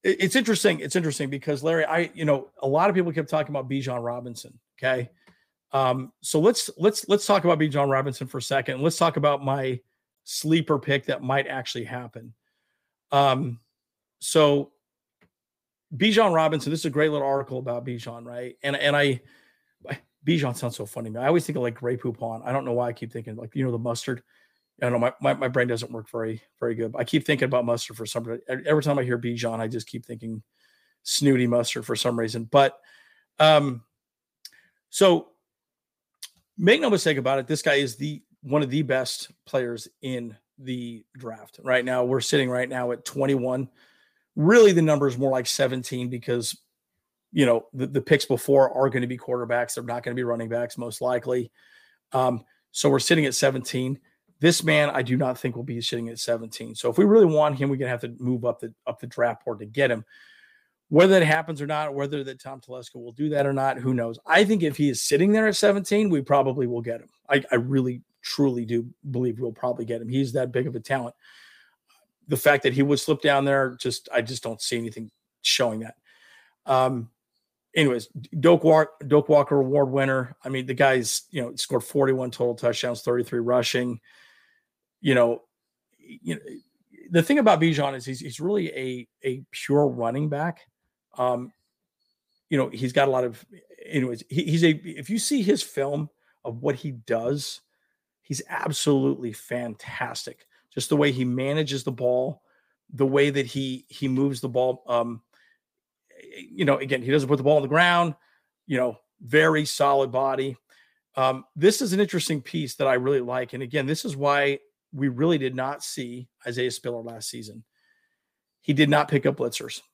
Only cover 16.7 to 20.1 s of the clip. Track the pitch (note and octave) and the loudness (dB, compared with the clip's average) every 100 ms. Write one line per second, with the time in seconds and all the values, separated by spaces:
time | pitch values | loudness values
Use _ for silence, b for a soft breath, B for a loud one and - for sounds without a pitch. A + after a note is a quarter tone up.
16.7 | D#3+ E3 C#3 D#3 D3 C#3 C#3 C3+ C3 B2 | -4 -2 0 2 0 0 -2 -4 -8 -6
17.7 | A#2+ B2+ A#2+ A2+ A#2 A#2+ A#2+ B2 - C#3+ | -8 -8 -10 -12 -14 -14 -12 -14 -8 -6
18.7 | C#3 C#3+ C#3+ C#3+ B2 b b b b b | 0 2 4 2 0 b b b b b
19.7 | b - - _ | b -12 -12 _